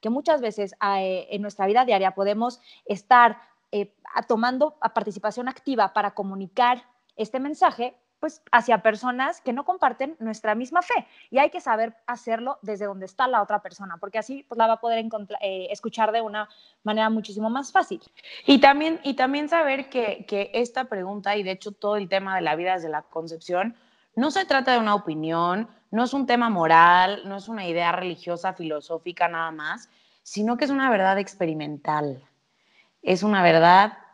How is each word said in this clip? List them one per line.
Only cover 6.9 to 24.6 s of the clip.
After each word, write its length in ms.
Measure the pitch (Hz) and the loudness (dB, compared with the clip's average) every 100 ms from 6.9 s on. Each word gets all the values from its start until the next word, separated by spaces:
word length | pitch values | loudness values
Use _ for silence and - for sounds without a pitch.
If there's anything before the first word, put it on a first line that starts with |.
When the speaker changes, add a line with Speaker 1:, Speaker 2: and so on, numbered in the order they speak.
| _ _ - | _ _ -10
Speaker 1:
este 240 | 220 254 | -8 -6
mensaje, 560 | 277 302 349 - 240 _ _ _ | -6 2 2 2 -8 _ _ _
pues, 220 | 311 - _ | -10 -10 _
hacia 280 | 240 233 226 | 2 4 2
personas 580 | 226 214 254 247 269 359 | 4 0 -4 -2 -4 -4
que 120 | - | -6
no 120 | 240 | -6
comparten 520 | 285 370 277 240 277 320 | -4 0 0 -2 -8 -8
nuestra 360 | 226 220 220 | -10 -6 -4
misma 280 | 214 254 339 | -4 0 -2
fe. 240 | 359 480 - _ _ | 0 -4 -4 _ _
Y 80 | 247 | 0
hay 120 | 294 | 0
que 100 | 359 | 0
saber 340 | 277 220 226 226 - | -4 -2 -2 -6 -12
hacerlo 520 | 240 - 226 247 - | -10 -4 -4 -4 -8
desde 240 | 202 208 202 | -8 -8 -8
donde 200 | 196 185 | -8 -14
está 220 | _ 254 | _ 0
la 140 | 247 | 2
otra 180 | 202 208 | 0 -2
persona, 380 | 190 175 196 170 | -6 -16 -16 -12
porque 200 | 202 220 | -8 -8
así, 260 | 214 277 - | -8 -12 -12
pues, 100 | 233 | 2
la 80 | 226 | 2
va 80 | |
a 60 | 226 | 2
poder 180 | 233 226 | 0 -2
encontrar, 400 | 226 220 202 214 | -2 -8 -10 -6
eh, 260 | 202 190 185 | -6 -6 -8
escuchar 420 | 202 226 226 220 | -8 -8 -2 0
de 100 | 220 | 0
una 260 | 220 214 208 _ _ _ | -4 -6 -10 _ _ _
manera 280 | 208 214 220 | -4 0 2
muchísimo 400 | 220 208 202 220 | 0 -4 -6 -4
más 220 | 247 277 | -4 -2
fácil. 280 | 381 339 339 _ _ - - - | 0 0 -6 _ _ -20 -10 4
Speaker 2:
Y 120 | 277 | 8
también, 420 | 277 285 311 330 | 8 6 0 -2
y 120 | 277 | -4
también 340 | 269 254 285 294 | -2 0 0 0
saber 420 | 339 302 269 269 | 0 2 -2 -4
que, 340 | 208 220 196 190 | -4 -4 -6 -6
que 240 | 202 196 | -4 -4
esta 300 | - 240 254 | -4 -4 -4
pregunta, 520 | 247 202 185 208 196 208 | -6 -6 -8 -8 -4 -4
y 60 | |
de 100 | 190 | -4
hecho 200 | 190 208 | -8 -10
todo 240 | 202 202 208 | -6 -4 -4
el 120 | 190 | -2
tema 260 | 190 190 190 | -4 -2 -4
de 60 | |
la 140 | 165 156 | -2 -2
vida 180 | 180 | -2
desde 140 | 185 165 | -2 -4
la 140 | 151 | -8
concepción, 720 | - 165 165 160 - 175 214 233 _ _ _ - | -8 -10 -10 -14 -6 -4 -4 -8 _ _ _ -4
no 140 | 285 | -2
se 160 | 381 381 | -2 0
trata 260 | 269 | 0